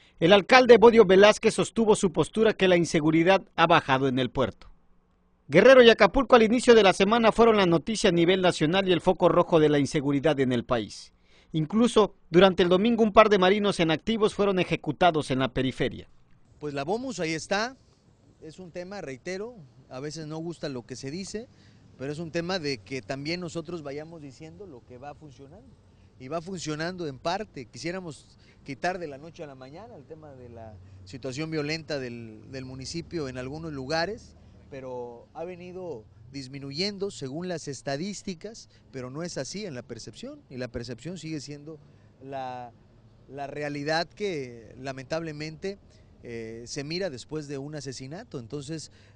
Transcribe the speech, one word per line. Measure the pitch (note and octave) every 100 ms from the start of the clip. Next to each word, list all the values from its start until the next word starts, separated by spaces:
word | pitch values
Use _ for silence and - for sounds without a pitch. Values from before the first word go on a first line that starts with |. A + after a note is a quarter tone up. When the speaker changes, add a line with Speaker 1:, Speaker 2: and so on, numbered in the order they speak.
| _ -
Speaker 1:
el | E3+
alcalde | G3+ - B3+ B3 A3+
Bodio | A#3 A3+ F#3
Velázquez | F#3+ G#3 - A3
sostuvo | - D#3+ - G#3+ G#3
su | G3
postura | E3 D3 A3 A3
que | - F#3+
la | F3
inseguridad | D#3+ E3 D3+ D#3+ E3 F#3+ - -
ha | E3
bajado | D#3+ - C3 C3+
en | B2+
el | B2+
puerto. | - F#3 - - - _ _ _ _ _ _ -
Guerrero | D3+ A#3+ C4
y | A#3
Acapulco | G#3+ F#3+ C4+ A#3+ B3
al |
inicio | A3 A#3+ B3 A3+
de |
la | F#3+
semana | - F#3+ A#3 A3+
fueron | A3+ A#3 G#3+
la | F3+
noticia | E3 - G#3+ G#3
a |
nivel | E3+ E3+ F#3+
nacional | F3+ - F3+ F#3+ F#3+
y |
el | E3+
foco | F#3+ F#3+ E3
rojo | E3 E3+ E3
de | D3+
la | D3
inseguridad | C3+ D#3+ C#3 C#3+ D#3 C#3
en | B2+
el | A#2+ -
país. | A#2+ G#2+ - - _ _ _ _
Incluso, | D#3+ D3+ G#3+ A#3+ A#3 G3 - _
durante | E3+ F#3+ F3
el | F3
domingo, | F#3 A3+ A3+
un | A3
par | A3 G#3+
de | G3+
marinos | F#3 G#3 G3+ F#3
en | D#3+
activos | D#3 - A3+ G#3 -
fueron | G3+ F#3
ejecutados | E3+ E3 - C3 F3+ D#3 C3+
en | C3
la | B2+
periferia. | C3 C3 - B2+ F2+ - - _ _ _ _
Speaker 2:
Pues | D3
la | C#3
bomus | C#3+ A3+ C4 F3+
ahí | D#3+
está, | D#3+ - G3+ A#3+ C4+ _ _ _ _ _ _
es | D#3 D3+
un | F3+
tema, | F3+ F3+ G3+
reitero, | D3 C3 F3+ F#3+ A3+ A#3 C3 _ -
a | B2+
veces | D3 D#3 D3+
no | D#3+
gusta | E3 D#3 D#3
lo | B2 -
que | B2+
se | C3+
dice, | F3 F#3+ G#3 B3 _ _ _ _ -
pero | C3+
es | D3
un | E3
tema | E3+ E3+ F#3+
de | C#3+ A#2
que | - C3
también | A#2 C3+ C#3+ F3+
nosotros | E3+ E3+ D#3+ F3
vayamos | C#3+ C#3+ D#3+ E3+
diciendo | C#3+ B2 D#3+ F3 G3
lo | A#2+ A2+
que | B2
va | C#3+ C#3+
funcionando. | D3+ A#2+ C#3 F#3+ F3+ - _ _ _ -
Y | C3
va | E3
funcionando | E3 F3+ C#3+ D3+ E3 F3+ D#3
en | B2+
parte. | E3 G3 G#3 C#3+ A2
Quisiéramos | A#2+ D#3 F#3+ F3 C3 - _ _ _
quitar | - C3+ F3 F#3
de | D#3+
la | C3+
noche | E3 D#3+
a | D3+
la | C3
mañana | C3 D#3+ A#3 F#3+
el | C3+
tema | D#3 D3+
de | C3 B2
la | A#2 A2 G#2 - - -
situación | C3 C3+ B2+ D#3+
violenta | D#3 D3 D#3+ D#3 C#3+
del, | B2 A#2 A2+ G#2+ A2
del | C3+ C3
municipio | C3 B2+ E3+ D#3+ E3+ C3+
en | B2+
algunos | B2+ D#3 E3
lugares, | C#3 C3 D#3+ F3 A#3 - - - - -
pero | C3+ C3 B2 A#2+ A#2 -
ha | D3
venido | F3 F3 F3+ F3+ F3+ A#2+ - - -
disminuyendo | C#3 B2+ C#3 C#3 C#3+ G3+ G3 G3+
según | - C3+ D3+ F3+
las | E3 D3
estadísticas, | C3 C#3+ C#3 G3 F#3 G3 E3 G#3 A3+ - _ _
pero | C3+ B2+
no | C#3
es | F3 D#3+
así | C3 F#3+ G3+
en |
la | B2
percepción, | A2+ A2+ - - B3+ D4 -
y | B2+
la | B2
percepción | B2 A#2 A#2+ D#3+ F3+
sigue | D#3+ D#3
siendo | C3+ D3 D3+ D3+ - _ _ _
la, | C3+ C3+ B2+ B2 A#2+ A2+ _ _ _ _ -
la | C3+ C#3
realidad | C#3+ D3 D3 C#3+ D#3+ E3
que | - G3+ D#3 B2+ A#2 G#2+ B2
lamentablemente, | C3+ C3 B2+ E3 E3 D3 D#3 D#3 F#3+ G3+ _ - - _
eh, | B2 A#2 A2+ A2+ A#2+
se | D3
mira | C#3+ F3 F#3+
después | A#2+ - D#3 C#3+
de | C#3
un | C#3+ D3+
asesinato. | C3+ B2 C3 E3+ B3 C#3+
Entonces, | A2+ D3 C3+ D#3+ - - _